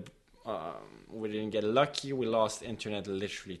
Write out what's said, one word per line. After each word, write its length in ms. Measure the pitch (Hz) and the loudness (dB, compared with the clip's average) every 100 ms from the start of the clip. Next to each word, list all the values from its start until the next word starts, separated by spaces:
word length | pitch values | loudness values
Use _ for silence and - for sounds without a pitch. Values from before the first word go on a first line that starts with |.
| 92 - _ - 120 | -2 -16 _ -14 -6
um, 380 | 98 80 60 50 53 50 | -6 -6 -8 -12 -18 -14
we 180 | 107 110 | -6 -2
didn't 200 | 107 107 | -2 0
get 160 | 107 104 | 2 4
lucky. 480 | 123 143 - 139 | 6 6 2 -2
We 120 | 135 113 | 0 2
lost 360 | 113 107 - | 4 4 2
internet 440 | 113 107 110 104 98 | -8 -6 -4 -4 -2
literally 520 | 95 101 - - 90 | -2 -2 -4 -10 -12